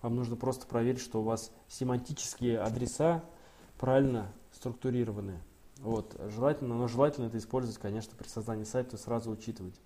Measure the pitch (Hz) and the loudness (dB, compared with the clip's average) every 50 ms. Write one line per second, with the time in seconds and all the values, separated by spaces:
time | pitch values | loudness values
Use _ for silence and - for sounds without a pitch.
0 | - 120 117 123 123 117 117 113 - 131 127 - - - - 117 117 123 127 123 | 0 0 0 0 0 0 -2 0 0 0 0 -2 -6 -2 2 4 4 4 2 2
1 | - - - 110 107 110 113 110 - - - - - - - - 131 127 127 123 | -2 -2 -2 0 2 2 0 0 -4 -10 -14 -20 -20 -18 -6 -2 0 2 2 0
2 | 123 - 147 - - - - - 123 120 117 110 98 110 113 123 123 117 - - | 0 -4 -6 -6 -6 -8 -4 0 2 2 2 2 2 0 0 0 -2 -2 0 4
3 | 147 165 170 165 165 - - - - - - - - - - - - 127 131 135 | 4 4 4 2 -2 -8 -18 -20 -20 -20 -20 -20 -20 -20 -8 -2 2 6 6 6
4 | 139 135 123 113 101 95 - - - - - - - 135 113 - - 131 120 123 | 6 6 4 0 -2 -6 -10 -16 -20 -20 -20 -8 -6 -6 -6 -2 -2 0 2 2
5 | 117 110 101 104 98 98 92 85 85 - - - - - - 135 135 110 113 110 | 2 2 0 -4 -6 -6 -8 -10 -12 -16 -20 -20 -20 -20 -20 -8 -2 0 0 0
6 | 101 - - - 80 104 104 113 123 143 151 147 143 123 117 120 123 117 110 120 | -2 -4 -10 -10 -8 -8 -2 2 4 4 4 4 0 -2 0 0 0 0 4 6
7 | 139 151 147 - 120 113 113 113 104 - - 131 127 117 107 - - 101 101 113 | 6 6 6 0 -4 -2 -2 -4 -4 0 -2 0 0 0 -6 -4 -6 -4 -4 -4
8 | 107 - - - - - - 113 107 117 113 107 107 - - 127 123 123 - 107 | -6 -8 -12 -14 -14 -8 -8 -6 -4 -4 -4 -4 -4 0 0 -2 0 0 -6 -10
9 | - - 117 117 113 113 110 107 - 117 110 - 92 90 95 - - | -4 -2 -2 0 0 -2 -6 -4 -6 -8 -8 -6 -8 -10 -12 -14 -20